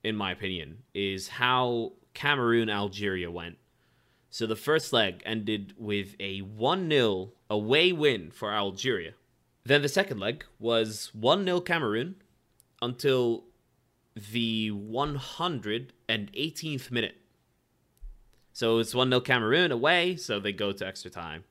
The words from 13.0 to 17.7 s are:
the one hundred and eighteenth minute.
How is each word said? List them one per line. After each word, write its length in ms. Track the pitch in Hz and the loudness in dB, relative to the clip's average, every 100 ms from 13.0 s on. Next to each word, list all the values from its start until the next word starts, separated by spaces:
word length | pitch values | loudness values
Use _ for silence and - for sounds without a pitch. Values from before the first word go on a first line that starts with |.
| 143 131 120 113 - _ _ _ _ _ _ 110 | 2 4 2 0 -6 _ _ _ _ _ _ -18
the 540 | 101 117 113 110 110 | -8 -4 -2 -2 -2
one 460 | 101 107 117 147 143 | -4 -6 -2 -2 -4
hundred 760 | 131 - 175 143 107 110 135 _ - | -8 -6 -4 -4 -4 -4 -6 _ -4
and 220 | 110 101 | -4 -4
eighteenth 560 | - 156 - 160 139 - | -6 -6 -6 -6 -6 -4
minute. 260 | 120 110 - _ _ _ _ _ | -2 -2 -6 _ _ _ _ _